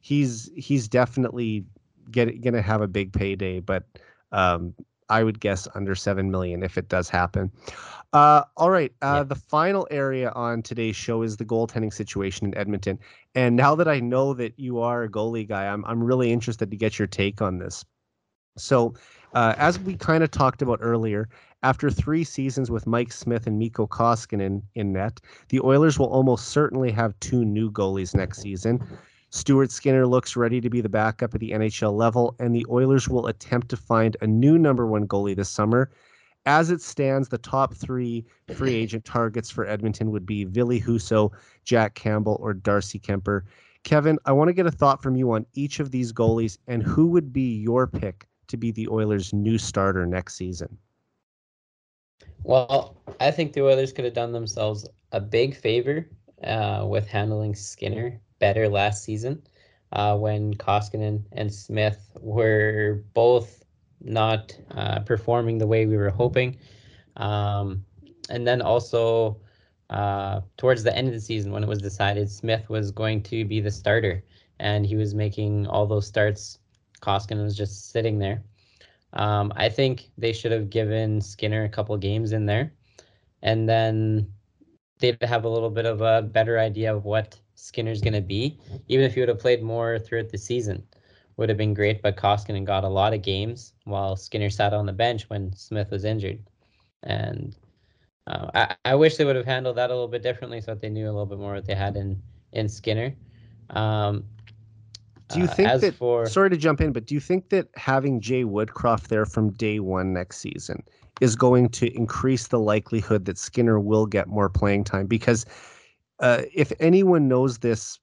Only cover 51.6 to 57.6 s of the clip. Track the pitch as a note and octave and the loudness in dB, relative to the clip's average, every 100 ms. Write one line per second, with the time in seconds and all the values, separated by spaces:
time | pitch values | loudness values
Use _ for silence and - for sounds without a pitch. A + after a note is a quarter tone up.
51.6 | _ _ _ _ _ _ - - - C3 | _ _ _ _ _ _ -20 -12 2 2
52.6 | B2 C3+ - - - - C#3 D3 D3+ C#3+ | 4 0 -2 -16 -20 0 0 0 -2 2
53.6 | C3+ C3+ C3+ - B2 A#2+ A#2 A#2 A2+ - | 4 4 2 -4 -4 -4 -4 -4 -6 -2
54.6 | G#2+ G#2+ - _ _ A#2 G#2 A2+ C3+ C#3 | -2 -4 -10 _ _ -6 0 2 2 0
55.6 | A2+ A#2 B2+ D3+ E3 - _ _ - A2 | 0 0 0 -4 -6 -18 _ _ -4 -2
56.6 | G#2+ G#2 G2+ G#2 G#2 G#2 G#2+ G#2+ G#2+ G#2 | 0 -2 -2 -2 -2 -2 -2 -2 -4 -6